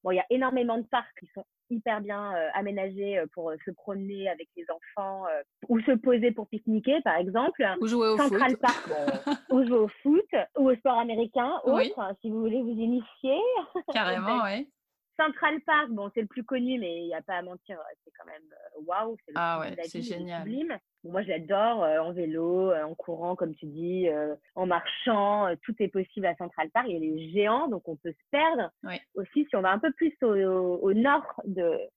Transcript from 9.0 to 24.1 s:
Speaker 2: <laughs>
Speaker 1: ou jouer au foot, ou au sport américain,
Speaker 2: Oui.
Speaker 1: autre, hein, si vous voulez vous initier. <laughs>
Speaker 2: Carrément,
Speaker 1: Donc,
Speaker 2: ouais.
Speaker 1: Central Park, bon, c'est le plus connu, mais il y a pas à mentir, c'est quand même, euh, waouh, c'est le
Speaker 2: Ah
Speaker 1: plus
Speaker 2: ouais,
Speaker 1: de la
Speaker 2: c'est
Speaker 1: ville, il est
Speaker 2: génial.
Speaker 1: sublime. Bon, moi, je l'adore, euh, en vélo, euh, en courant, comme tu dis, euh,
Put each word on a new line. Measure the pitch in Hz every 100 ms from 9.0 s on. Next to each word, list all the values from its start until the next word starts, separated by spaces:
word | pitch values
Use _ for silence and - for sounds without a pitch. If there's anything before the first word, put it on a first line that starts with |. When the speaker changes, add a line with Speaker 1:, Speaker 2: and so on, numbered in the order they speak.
| 143 - - 285 -
Speaker 2:
<laughs> | 262
Speaker 1:
ou |
jouer | 247 247
au | 214 -
foot, | 277 320 427 349 277 -
ou | 269
au |
sport | 240 262 240
américain, | 233 226 226 262 247 349 -
Speaker 2:
Oui. | 294 -
Speaker 1:
autre, | 415
hein, | 190 190
si | 226
vous | 220
voulez | 226 226
vous | 233 220
initier. | 226 247 226 - 262 285 466
<laughs> | 494 311 370 311
Speaker 2:
Carrément, | 262 190 185 185 240
Speaker 1:
Donc, |
Speaker 2:
ouais. | 208 208 285 _ _ _ _ -
Speaker 1:
Central | 311 - 320 302 -
Park, | 302 294
bon, | 220 202
c'est | 240
le | 214
plus | -
connu, | 226 262 247 254
mais | 185 170
il | 170
y |
a | 165
pas | 156 185
à |
mentir, | 180 180 _ 180 156 -
c'est | - _
quand | 170
même, | 156 156
euh, | - - 151 156
waouh, | 180 226 220
c'est | -
le | 156
Speaker 2:
Ah | 170 165
Speaker 1:
plus | 160
Speaker 2:
ouais, |
Speaker 1:
de | 180
la |
Speaker 2:
c'est | 170 175
Speaker 1:
ville, | 226
il |
est | 175
Speaker 2:
génial. | 175 170
Speaker 1:
sublime. | 160 247 330 226 _ _
Bon, | 170
moi, | 175
je | 196
l'adore, | 160 160 196 220 233
euh, | 165 156
en | 160
vélo, | 175 165 156 165 180 190
euh, | 170
en | 151
courant, | 160 - 165 170
comme | 185 170 151
tu | 156
dis, | 147 170 185
euh, | 175